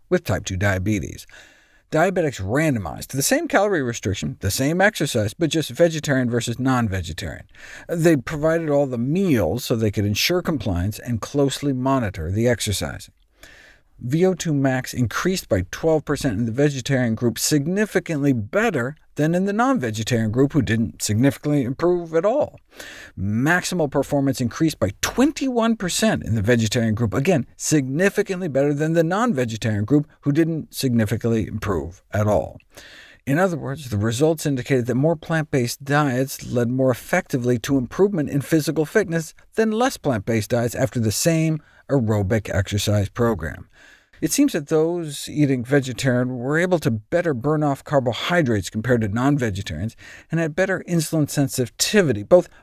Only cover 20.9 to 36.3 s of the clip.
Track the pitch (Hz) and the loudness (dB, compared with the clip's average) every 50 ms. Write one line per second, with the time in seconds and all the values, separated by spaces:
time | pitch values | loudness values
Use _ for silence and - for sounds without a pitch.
20.9 | - - - - 104 110 131 139 - - - 147 147 143 120 117 135 - 165 175 | -4 -6 -4 -2 2 4 4 2 2 0 -2 0 0 0 0 -2 -4 0 0 0
21.9 | 180 175 170 165 160 165 175 208 254 302 - - - - - _ - - - - | 0 0 -2 -2 -2 0 2 2 2 0 -2 -2 -6 -14 -20 _ -20 -20 -20 -18
22.9 | - - - - - - 95 101 107 117 135 156 175 180 - - 185 180 156 131 | -18 -20 -20 -16 -10 -6 -4 -2 0 0 2 2 2 2 0 -2 -2 -2 -2 0
23.9 | - 143 131 - 147 143 139 139 127 - 127 113 - - 160 156 - - - - | 0 -2 0 0 0 0 0 0 0 0 -2 -4 0 0 0 0 0 0 -2 -4
24.9 | - - - - - 233 262 311 277 - 277 269 247 233 220 226 226 - 196 170 | -2 -4 -6 -4 2 2 2 2 2 0 -4 -2 0 2 2 2 0 0 -2 -4
25.9 | - - 220 220 175 - - - 113 113 92 113 123 113 110 104 - 123 113 113 | -2 0 2 2 2 0 0 -2 0 0 2 4 4 4 2 2 2 0 2 2
26.9 | 107 101 120 107 - 131 139 190 180 123 117 - - - - - 156 151 131 127 | 0 0 0 0 0 0 2 2 2 2 0 -4 -10 -8 -2 0 2 2 2 0
27.9 | 135 160 190 202 - 214 202 - 185 180 190 160 123 135 143 147 147 143 156 160 | 0 0 0 2 2 -2 -2 -2 -4 -4 -4 -2 0 2 2 2 2 0 0 2
28.9 | 165 170 160 160 185 208 247 247 180 127 123 113 113 104 - 110 107 101 107 - | 2 2 2 2 0 0 0 0 0 0 -2 -2 -4 -2 -2 -2 0 0 2 4
29.9 | 147 147 147 - - _ - 143 143 160 165 165 165 151 - - - - - 131 | 4 2 2 0 -8 _ -2 0 2 2 2 2 0 -4 -8 -8 -6 -4 0 2
30.9 | 117 117 110 104 117 104 - 117 117 110 98 - - 107 - 104 92 78 69 85 | 2 2 2 2 0 -2 0 0 0 0 -2 -4 -6 -6 -4 -2 -2 -2 -4 -6
31.9 | - - _ _ - 101 107 107 101 78 - - - - - _ _ - - - | -12 -16 _ _ -2 0 2 2 2 2 0 -2 -10 -16 -20 _ _ -20 -20 -20
32.9 | - - - - - _ _ 131 139 165 190 190 170 131 131 127 139 160 143 120 | -20 -20 -20 -20 -20 _ _ -2 2 2 2 2 0 -4 -6 -8 -8 -10 -8 -4
33.9 | 104 101 107 117 113 123 156 160 165 156 - 147 139 123 120 - 139 123 113 123 | -2 0 0 0 2 2 2 2 2 0 0 -2 -2 -2 0 0 0 0 2 0
34.9 | 117 127 147 165 170 156 - - 165 160 151 - - 131 120 120 - - 139 139 | 0 2 2 2 0 0 -2 -2 -2 -2 -2 0 0 0 0 -2 -4 -8 -4 0
35.9 | 143 147 151 139 120 127 135 131 | 2 2 2 2 0 0 -2 -2